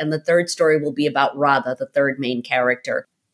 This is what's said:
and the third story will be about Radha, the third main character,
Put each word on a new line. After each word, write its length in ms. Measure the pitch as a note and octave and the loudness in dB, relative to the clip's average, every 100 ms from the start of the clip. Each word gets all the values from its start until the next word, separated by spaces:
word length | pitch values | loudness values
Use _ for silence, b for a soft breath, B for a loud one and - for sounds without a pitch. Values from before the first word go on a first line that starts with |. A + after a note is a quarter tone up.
and 120 | D#3 | -4
the 60 | D#3 | -2
third 320 | E3 F3 F3 | 2 2 2
story 320 | - D#3+ D#3 | 2 2 2
will 100 | D3 | 0
be 140 | C#3 D3 | -2 -2
about 320 | C#3+ C#3 C#3 | 0 0 2
Radha, 380 | C#3+ C#3 B2 B2+ | 2 2 0 -6
the 80 | C3+ | -4
third 320 | C#3+ C#3 C3+ | 0 0 0
main 240 | B2+ B2 | -4 -4
character, 640 | B2 B2+ B2 B2 - B2 - _ _ | -2 0 0 -2 -4 -6 -6 _ _